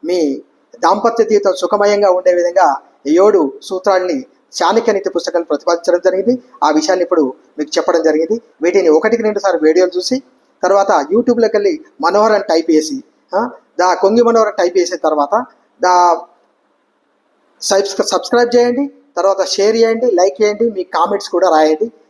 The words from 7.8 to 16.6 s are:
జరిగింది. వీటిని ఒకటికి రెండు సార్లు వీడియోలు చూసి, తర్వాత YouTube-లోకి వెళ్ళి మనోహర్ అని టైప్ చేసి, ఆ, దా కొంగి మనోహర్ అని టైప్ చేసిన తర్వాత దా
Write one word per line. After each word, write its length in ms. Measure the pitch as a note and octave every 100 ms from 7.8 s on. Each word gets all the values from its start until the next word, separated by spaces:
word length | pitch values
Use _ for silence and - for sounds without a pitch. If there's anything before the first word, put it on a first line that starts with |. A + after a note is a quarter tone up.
| D#3+ E3+
జరిగింది. 380 | D#3 D#3 E3+ A3+ _ _
వీటిని 280 | E3 F#3+ F3
ఒకటికి 340 | D3+ G#3+ A#3
రెండు 160 | G#3+ G#3
సార్లు 200 | G3 E3+
వీడియోలు 340 | D#3 D#4+ F3+ F3+
చూసి, 260 | F3+ C4 - _ _ _
తర్వాత 280 | F3+ G3 G3 F3+ C#3+
YouTube-లోకి 440 | G3+ A#3+ A#3+ A3 G#3+
వెళ్ళి 240 | G3+ D#3 - _
మనోహర్ 300 | D#3 G3 A3
అని 120 | G#3+
టైప్ 280 | F#3+ E3 E3
చేసి, 320 | D#3 D#3 C3+ - _ _ F#3
ఆ, 140 | A#3+ - _ -
దా 140 | F3+
కొంగి 280 | E3+ G3 A3+
మనోహర్ 260 | A#3 A3+ G#3+
అని 100 | G#3
టైప్ 200 | F3+ F3+
చేసిన 180 | E3+ F3
తర్వాత 500 | D#3 D#3 C#3+ G#3+ B3+ _ _ _
దా 400 | F3+ F3+ F3 E3 - _ _ _